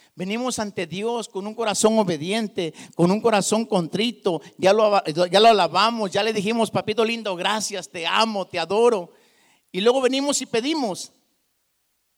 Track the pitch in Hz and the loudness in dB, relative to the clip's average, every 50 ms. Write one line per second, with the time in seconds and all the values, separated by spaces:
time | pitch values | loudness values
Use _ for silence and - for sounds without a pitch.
0 | _ _ _ 151 180 190 214 233 254 254 226 - 214 202 - 208 180 156 165 190 | _ _ _ -10 -6 -6 -4 -4 -4 -4 -4 -4 -6 -6 -6 -8 -8 -6 -6 -6
1 | 208 226 240 233 214 - - 190 196 214 220 233 226 214 196 - - 214 220 220 | -4 -4 -4 -6 -8 -8 -10 -8 -8 -8 -6 -4 -4 -2 -2 2 2 4 4 4
2 | 208 180 170 143 151 185 202 226 220 196 - - 175 156 - - - - - - | 2 2 0 -4 -4 -2 -2 -2 -4 -4 -4 -6 -6 -6 -8 -12 -20 -10 0 2
3 | 170 175 190 214 208 233 220 196 185 - - 220 226 - 214 185 170 143 - 180 | 2 4 4 2 2 2 2 2 2 2 0 -2 0 0 -2 -2 -2 -2 -4 -2
4 | 220 240 220 - - - 165 156 - - _ - - 185 208 220 220 208 202 196 | -2 -4 -4 -2 -2 -2 -2 -2 -6 -10 _ 0 2 4 4 6 4 4 4 2
5 | 202 160 147 165 180 180 170 196 220 226 226 196 175 160 151 180 208 226 240 226 | 0 -2 -2 -2 0 2 4 6 6 8 6 6 4 2 2 2 2 2 0 -2
6 | 214 185 160 196 208 226 220 214 180 214 233 233 220 - - 196 185 214 214 220 | -4 -2 -2 -2 -2 0 -2 -2 -2 -2 0 0 0 0 -2 -4 -4 -2 -2 0
7 | 220 220 233 226 214 208 185 170 180 190 214 220 196 - 202 185 170 - - 180 | 0 0 -2 -4 -6 -6 -6 -4 -2 -2 -2 -2 -4 -6 -8 -10 -10 -10 -12 -8
8 | 160 165 185 208 220 226 214 196 180 - - 175 165 165 196 214 233 240 233 190 | -6 -2 2 2 2 2 0 -4 -6 -6 -4 -6 -4 -2 0 4 4 4 2 0
9 | 175 - _ _ _ _ _ _ _ _ _ _ _ _ - 185 202 233 247 269 | -4 -8 _ _ _ _ _ _ _ _ _ _ _ _ -6 0 2 2 2 2
10 | 254 240 262 269 277 285 277 - 254 - - 226 226 285 330 311 262 208 170 - | 2 0 0 0 -2 -2 -2 -4 -4 -4 -4 -4 -2 -2 -4 -2 -2 -4 -4 -6
11 | - - _ _ _ _ _ _ _ _ _ _ _ _ _ _ _ _ _ _ | -10 -16 _ _ _ _ _ _ _ _ _ _ _ _ _ _ _ _ _ _
12 | _ _ _ | _ _ _